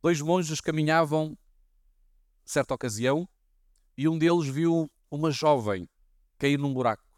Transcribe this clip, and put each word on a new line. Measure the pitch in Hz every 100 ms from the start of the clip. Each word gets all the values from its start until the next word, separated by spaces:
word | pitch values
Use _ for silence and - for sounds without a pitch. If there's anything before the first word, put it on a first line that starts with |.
Dois | 170 165
monges | 151 180 160 156
caminhavam, | - 156 151 160 156 156 156 - _ _ _ _ _ _ _ _ _ _ -
certa | 147 127
ocasião, | 127 123 107 123 147 180 _ _ _ _ _ _
e | - 151
um | 160
deles | 165 175 143
viu | 135 165 165 156 _ _
uma | 143 160
jovem | 135 156 143 107 95 85 _ _ _ _ _
cair | 139 143
num | 143
buraco. | 131 120 104 _